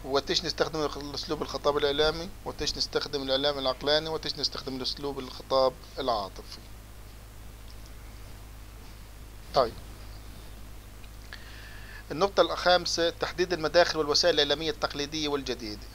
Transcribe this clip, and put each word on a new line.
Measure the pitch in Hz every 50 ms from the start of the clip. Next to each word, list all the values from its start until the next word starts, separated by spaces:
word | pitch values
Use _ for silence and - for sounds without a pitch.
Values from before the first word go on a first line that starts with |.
| -
وتيش | 135 135 139 135 - 175 - -
نستخدم | 156 139 - 156 143 147 156 151
الخ-، | 139 -
الأسلوب | 143 143 143 139 135 - - 156 147
الخطاب | 143 127 - 127 - 147 143
الإعلامي، | 147 147 143 143 143 151 156 160 165 165 196 - - -
وتيش | 175 170 - 151 143 -
نستخدم | 135 - - - 151 - 139 147 143
الإعلام | 135 131 131 135 139 147 143 139
العقلاني، | 135 131 127 - - 143 151 156 156 160
وتيش | 160 151 - 151 - 151
نستخدم | 139 - - - - 131 131
الأسلوب | 131 127 - - 147 143 143 139 135
الخطاب | 131 127 - - - - 135 135 131 131 127 - - - - -
العاطفي. | 139 127 117 104 98 92 - - - - - - - - - - - - - - - - - - - - - - - - - - - - - - - - - - - - - - - - - - - - - - - - - - - - - - - - - - - - - - - - -
طيب، | 147 127 110 - - - - - - - - - - - - - - - - - - - - - - - - - - - - - - - - - - - - - - - - - - - - - - - -
النقطة | - 151 185 202 - -
الخامسة | 170 - 147 - - 180 180 175 170 - - - 170 170
تحديد | 160 - 156 - - 151 180 175
المداخل | 180 156 156 151 151 170 170 - - 156
والوسائل | 151 147 147 - - 175 156
الإعلامية | 151 147 143 143 147 165 160
التقليدية | 147 - - 143 - 143 143 143 156 160 151 147
والجديدة. | 143 139 135 123 120 113 120 107 104 104 - -